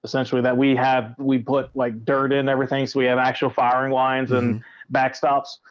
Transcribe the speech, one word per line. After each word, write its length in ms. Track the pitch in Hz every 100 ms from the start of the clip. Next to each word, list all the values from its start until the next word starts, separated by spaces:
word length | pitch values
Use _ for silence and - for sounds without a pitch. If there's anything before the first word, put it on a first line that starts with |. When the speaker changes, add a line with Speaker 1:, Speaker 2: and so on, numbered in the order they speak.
| 113
Speaker 1:
essentially, 360 | 135 123 127
that 140 | 127 123
we 220 | 139 127
have, 360 | 131 131 117 120
we 220 | 135 131
put, 360 | 113 139 131 135
like, 300 | 123 113 113
dirt 260 | 139 135
in 80 | 139
and 100 | 135
everything. 380 | 135 131 139 131
So 120 | 139
we 60 | 127
have 120 | 123
actual 320 | 127 131 139
firing 420 | - 120 127 135
lines 400 | 131 131 131 123
and 300 | 127 120 110
Speaker 2:
Mm-hmm. 340 | - - - 135
Speaker 1:
backstops. 640 | 131 - 151 139 - - -